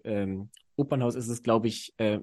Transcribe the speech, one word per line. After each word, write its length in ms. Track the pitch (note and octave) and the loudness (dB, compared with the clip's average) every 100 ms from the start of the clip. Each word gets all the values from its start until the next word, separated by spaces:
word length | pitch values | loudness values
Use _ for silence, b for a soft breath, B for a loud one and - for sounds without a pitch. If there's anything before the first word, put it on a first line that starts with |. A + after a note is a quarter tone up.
ähm, 460 | A2 G#2 G2 F#2+ G#2 _ _ - | -6 -2 -2 -4 -8 _ _ -4
Opernhaus 400 | C#3 C#3 A#2+ B2 | 0 2 0 0
ist 120 | A#2 | -4
es, 140 | A#2 | -4
glaub 220 | - A2+ | 2 4
ich, 300 | A2+ - - - | 4 -2 -10 -2
äh, 200 | A2 G#2+ | 0 0